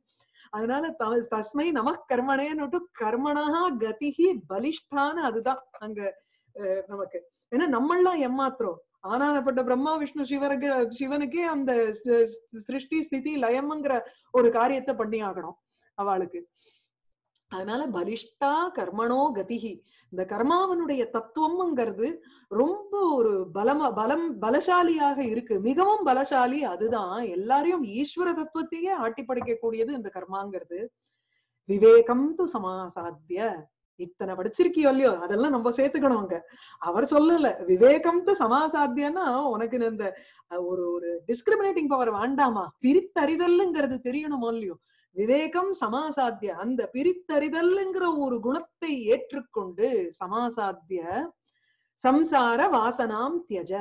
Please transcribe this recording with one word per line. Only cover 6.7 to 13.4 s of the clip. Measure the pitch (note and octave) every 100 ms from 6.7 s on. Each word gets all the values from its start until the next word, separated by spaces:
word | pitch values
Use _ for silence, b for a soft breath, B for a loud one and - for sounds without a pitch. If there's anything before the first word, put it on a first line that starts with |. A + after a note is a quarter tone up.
| F#3+ F#3+
நமக்கு. | G3+ F#3 F3 - _ -
ஏன்னா | A#3+ E4+
நம்மளாம் | A#3+ C#4 F4 F#4 F4
ஏமாத்துறோம். | C4 C4 C4+ C4+ A3 E3 _ _ F#3
ஆனானப்பட்ட | A#3 C#4+ C#4+ B3+ B3+
பிரம்மா | B3 B3+ C#4+ D#4+
விஷ்ணு | D4 D4+ C4+
சிவருக்கு, | C#4 C#4 C#4 C#4+ C4 A#3
சிவனுக்கே | A#3 C4+ D4 C#4+ E4
அந்த | E4+ D4+ C4+ A#3+ A3+
சி-, | G#3+ B3 A#3 A3+
சி-, | A3 _ A3+
சிருஷ்டி | G#3+ C4 C4 D#4+ D#4
ஸ்திதி | C4+ C4+
லயம்ங்கிற | D4+